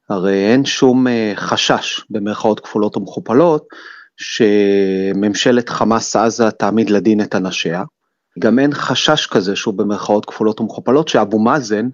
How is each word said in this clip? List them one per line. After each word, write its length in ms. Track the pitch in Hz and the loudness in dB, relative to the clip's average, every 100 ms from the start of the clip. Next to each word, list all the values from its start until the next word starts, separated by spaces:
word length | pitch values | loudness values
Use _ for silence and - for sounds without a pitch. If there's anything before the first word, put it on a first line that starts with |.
| - | -8
הרי 420 | 101 95 98 101 | -2 0 2 2
אין 140 | 127 135 | 2 2
שום, 420 | - 135 127 127 | 2 4 4 2
אה, 260 | 117 107 98 | 0 -2 -4
חשש, 640 | - 107 - 117 - - - | -4 -2 0 0 -2 -10 -8
במרכאות 500 | 107 101 104 113 104 | -6 -6 -2 0 -2
כפולות 380 | - 113 104 110 | -2 -2 -2 -2
ומכופלות, 720 | 95 - 92 117 170 151 - - - - - - | -8 -10 0 2 4 2 -4 -20 -20 -20 -20 -16
שממשלת 1500 | - - 110 104 101 98 98 95 95 98 104 98 135 123 120 | -8 0 2 4 4 2 2 0 -2 0 -2 0 2 2 0
חמאס 460 | - 110 113 - 107 | -2 0 0 0 0
עזה 360 | 113 113 110 | 0 2 0
תעמיד 380 | - 104 107 107 | 0 0 2 2
לדין 320 | 104 110 107 | 2 2 2
את 140 | 101 101 | 0 -2
אנשיה. 480 | 92 - 85 85 101 _ _ _ _ - | -4 -4 -4 -4 -8 _ _ _ _ -2
גם 200 | 110 117 | 2 4
אין 140 | 143 | 2
חשש 540 | 139 - 127 - 151 - | 0 -4 -2 0 0 0
כזה, 280 | 120 95 95 | -2 -2 -4
שהוא 180 | 117 | -4
במרכאות 520 | 98 101 101 - 107 - | -2 -2 -2 0 -2 -2
כפולות 360 | - 107 107 | -2 -2 -2
ומכופלות, 460 | 110 - - 139 156 | -6 -6 0 0 2
שאבו 320 | 127 107 110 | 0 2 2
מאזן, 500 | 110 147 113 104 123 | 2 0 -2 -4 -4